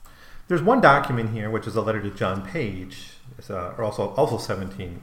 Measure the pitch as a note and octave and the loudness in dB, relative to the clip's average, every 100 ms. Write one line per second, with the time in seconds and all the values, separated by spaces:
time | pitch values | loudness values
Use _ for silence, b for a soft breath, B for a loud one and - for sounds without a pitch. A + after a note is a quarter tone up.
0 | - B B B B F3 F3+ B3+ D#3 C#3 | -20 B B B B 2 4 8 8 8
1 | - A#2+ A2+ A2 G#2+ A2 A2 G#2+ G#2 G#2+ | 4 0 0 -2 -2 -2 -2 -2 0 0
2 | G2+ G2 G2+ G2 F#2+ E3 A2 F#2 F#2 - | -2 -2 -2 -2 -4 -4 -4 -6 -10 -14
3 | - - - - - F#2+ F2+ G#2 G#2+ - | -16 -18 -20 -16 -10 -8 -6 -4 -4 -2
4 | G2+ - D3 A2+ - F#2+ F#2+ - F2+ F2 | -2 2 2 0 -4 -4 -6 -8 -10 -10